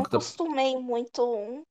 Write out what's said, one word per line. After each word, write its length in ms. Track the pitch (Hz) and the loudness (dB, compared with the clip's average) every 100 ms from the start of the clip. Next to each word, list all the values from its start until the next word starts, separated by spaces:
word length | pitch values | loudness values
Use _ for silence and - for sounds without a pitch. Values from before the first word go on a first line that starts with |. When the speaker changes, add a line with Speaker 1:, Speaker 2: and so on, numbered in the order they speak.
Speaker 1:
Punk 60 | - | 4
tá 80 | 226 | 2
Speaker 2:
acostumei 600 | - - 330 277 269 262 | 0 -4 -2 2 2 2
muito 880 | 247 233 254 - 240 226 208 262 320 | -2 -2 -2 0 0 0 -4 -10 -12